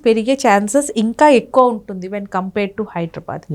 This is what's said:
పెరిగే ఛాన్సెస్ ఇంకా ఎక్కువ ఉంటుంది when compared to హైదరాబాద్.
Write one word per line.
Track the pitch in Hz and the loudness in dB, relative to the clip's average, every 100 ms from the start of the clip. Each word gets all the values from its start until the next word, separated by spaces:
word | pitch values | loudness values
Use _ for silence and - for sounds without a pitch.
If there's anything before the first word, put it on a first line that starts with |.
| 240 | 0
పెరిగే | 226 220 269 | 0 0 0
ఛాన్సెస్ | - 202 202 277 294 - | 2 2 2 0 0 -2
ఇంకా | 220 240 302 254 | -2 4 4 4
ఎక్కువ | - - 254 | 4 2 2
ఉంటుంది | 220 - 190 180 | 0 -8 -12 -10
when | 208 202 190 | -10 -8 -6
compared | 190 196 202 196 | -6 -4 -4 -6
to | 208 | -8
హైదరాబాద్. | 175 170 - - 156 - | -6 -8 -8 -12 -12 -8